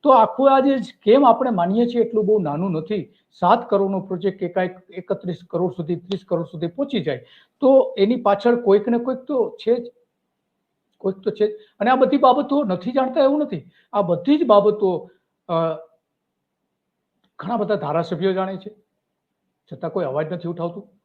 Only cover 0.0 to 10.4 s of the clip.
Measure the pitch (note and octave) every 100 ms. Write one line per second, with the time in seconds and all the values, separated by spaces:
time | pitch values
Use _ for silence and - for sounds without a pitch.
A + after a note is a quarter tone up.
0 | C#4+ C4 G#3+ - C4+ C4+ C4+ C4+ F#3+ -
1 | - B3+ C4+ A3+ C4 G3+ F3 G#3 A#3+ A#3+
2 | A#3 A3 G3 G#3+ D#3+ D3 F#3+ D#3+ - G#3
3 | C#3 _ _ _ F3 A#3 - G3+ G3 F#3+
4 | F#3+ F3+ F#3+ F#3+ F3 F#3 F#3 F3+ _ F#3+
5 | - G3+ F3+ E3+ - E3+ F3+ F3+ D#3 E3+
6 | F3 F#3+ _ E3+ E3 D3+ E3+ E3+ C#4 A3+
7 | D3+ B2+ - _ _ _ C4+ C4+ C4 -
8 | G3+ B3 G3+ G3+ A#3+ A#3+ A3 G3+ G3+ A#3
9 | A#3+ B3+ - C#4 A3 - - A#3+ A#3+ _
10 | _ _ _ _